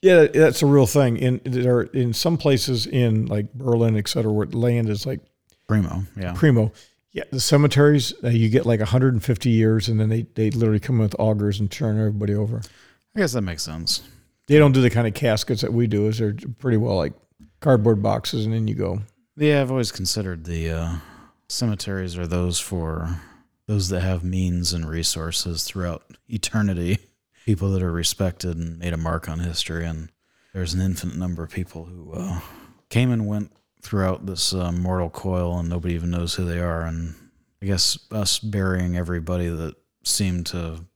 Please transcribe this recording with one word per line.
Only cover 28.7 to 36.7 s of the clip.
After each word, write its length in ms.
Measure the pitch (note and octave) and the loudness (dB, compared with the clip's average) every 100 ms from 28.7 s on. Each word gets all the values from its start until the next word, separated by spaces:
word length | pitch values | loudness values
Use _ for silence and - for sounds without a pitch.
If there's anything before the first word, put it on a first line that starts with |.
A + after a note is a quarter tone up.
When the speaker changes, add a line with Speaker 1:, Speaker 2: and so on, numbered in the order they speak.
| E2 | -6
Speaker 2:
made 140 | F2 | -6
a 40 | E2 | -4
mark 280 | D#2+ E2 D#2+ | -2 -4 -4
on 100 | D#2+ | -6
history, 460 | F2 E2 - E2+ E2+ | -6 -4 -6 -4 -6
and 240 | D#2+ D#2 _ _ _ _ | -8 -10 _ _ _ _
there's 220 | F#2+ F2 | -8 -4
an 60 | F2 | 0
infinite 340 | F#2 F2+ F2 E2 | 0 -2 -6 -6
number 260 | F2+ E2+ | -6 -6
of 80 | D#2+ | -8
people 340 | - F2+ E2 E2 | -8 -8 -10 -16
who, 260 | F2+ D#2 | -18 -14
uh, 280 | D#2+ F2+ F2 - - - _ _ | -10 -8 -8 -10 -20 -20 _ _
came 200 | A2+ B2+ | 0 2
and 160 | A#2 G#2 | 0 -2
went 240 | G#2 G#2 _ _ _ - | -4 -6 _ _ _ -6
throughout 380 | G#2 F#2+ F#2 F#2+ | -2 0 -2 -6
this, 260 | F2+ - | -4 -4
uh, 180 | F#2 F2 | -2 -2
mortal 380 | F2 F2+ F#2 E2+ | -2 -2 -2 -2
coil, 500 | - G2 F2+ F2 F2 | -6 -4 -2 -2 -2
and 100 | E2+ | -4
nobody 240 | F2 F2 | -4 -2
even 160 | E2+ E2+ | -4 -2
knows 240 | F2 E2+ | -4 -4
who 100 | - | -4
they 160 | F2+ E2+ | -4 -2
are. 220 | F2 | -2